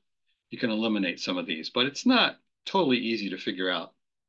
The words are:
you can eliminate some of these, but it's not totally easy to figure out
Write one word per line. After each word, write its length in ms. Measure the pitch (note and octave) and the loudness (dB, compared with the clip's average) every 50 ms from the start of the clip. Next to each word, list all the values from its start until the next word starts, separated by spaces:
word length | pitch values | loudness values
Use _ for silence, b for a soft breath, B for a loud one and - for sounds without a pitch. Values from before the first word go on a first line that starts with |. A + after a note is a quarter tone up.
| _ _ _ _ _ _ _ _ _ - | _ _ _ _ _ _ _ _ _ -16
you 80 | - - | -8 -4
can 120 | - A2+ | -2 -2
eliminate 500 | A2 G#2+ A2+ A2+ G#2+ G#2 F#2+ F2 E2 - | 0 0 0 2 2 2 0 0 -2 -4
some 160 | - - F2+ | -4 -4 -4
of 100 | - E2+ | -4 -4
these, 240 | - E2 D#2+ D#2+ - | -6 -6 -6 -6 -4
but 160 | - A#2+ B2+ | -2 -2 -2
it's 200 | C#3 C#3 - - | -2 -2 0 4
not 320 | A#3+ C4 A#3 F#3+ C3+ - - _ _ _ _ - | 4 6 6 4 2 0 -6 _ _ _ _ -6
totally 340 | - - G3 F3 C#3 B2 A2+ | -2 0 2 4 4 4 2
easy 320 | G#2+ A2+ A2+ G#2+ G2+ F#2+ | 2 0 -2 -2 -2 -4
to 60 | F2+ | -4
figure 340 | F#2 - - G2 F#2 F#2 F#2 | -4 -4 -4 -4 -2 -2 -2
out 220 | F2+ E2+ E2+ - _ _ _ _ _ _ _ | -2 -2 -4 -8 _ _ _ _ _ _ _